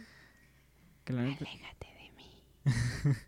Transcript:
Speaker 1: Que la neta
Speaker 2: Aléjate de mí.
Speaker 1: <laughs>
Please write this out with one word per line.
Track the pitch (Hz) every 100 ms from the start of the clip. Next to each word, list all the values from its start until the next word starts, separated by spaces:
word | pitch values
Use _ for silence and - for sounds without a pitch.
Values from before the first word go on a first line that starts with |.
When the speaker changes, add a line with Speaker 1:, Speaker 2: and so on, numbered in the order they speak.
| - - - - - - - - - -
Speaker 1:
Que | -
la | 127
neta | 127 139
Speaker 2:
Aléjate | - - - - -
de | - - -
mí. | - - - -
Speaker 1:
<laughs> | 139 117 120 - 147 135